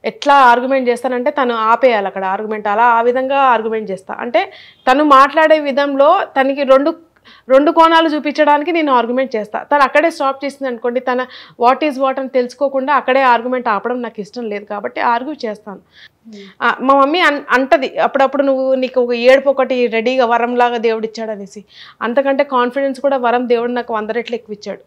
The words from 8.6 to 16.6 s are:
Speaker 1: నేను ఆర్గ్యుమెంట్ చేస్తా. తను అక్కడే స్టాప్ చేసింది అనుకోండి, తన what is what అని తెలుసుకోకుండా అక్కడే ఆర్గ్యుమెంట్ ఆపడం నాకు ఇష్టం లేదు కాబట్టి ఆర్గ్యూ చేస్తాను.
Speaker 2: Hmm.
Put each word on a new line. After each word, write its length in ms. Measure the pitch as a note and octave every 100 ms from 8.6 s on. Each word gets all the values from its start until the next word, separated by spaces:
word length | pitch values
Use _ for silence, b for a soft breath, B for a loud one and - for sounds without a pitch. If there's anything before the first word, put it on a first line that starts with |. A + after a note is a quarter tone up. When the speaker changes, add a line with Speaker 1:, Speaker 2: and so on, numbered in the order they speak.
| D4+
Speaker 1:
నేను 220 | E4+ D4+
ఆర్గ్యుమెంట్ 420 | B3+ A#3 B3 C4+ A3
చేస్తా. 280 | G#3 -
తను 200 | - C#4+
అక్కడే 260 | C4 D4 E4
స్టాప్ 360 | E4 C#4 C4+ C#4
చేసింది 240 | C#4 C4+
అనుకోండి, 300 | A#3+ B3 A#3+
తన 260 | B3 B3 B3+ B B - A#3+
what 260 | C4 D4+
is 100 | B3+
what 180 | C4+ C4
అని 100 | C4
తెలుసుకోకుండా 640 | B3+ B3 - C#4 C4+ C4
అక్కడే 280 | C#4 B3+ C4
ఆర్గ్యుమెంట్ 460 | C4 A#3 A#3+ B3+ A#3+
ఆపడం 340 | G3+ A#3 B3
నాకు 180 | A#3 A3
ఇష్టం 260 | F#3 B3 A3+
లేదు 200 | G3+ G3+
కాబట్టి 360 | G#3 A#3+ -
ఆర్గ్యూ 340 | A#3+ A#3+ B3+ D4+ A3+
చేస్తాను. 340 | G#3 - F#3 _ B B _ A3+
Speaker 2:
Hmm. 120 | G#3 G3 _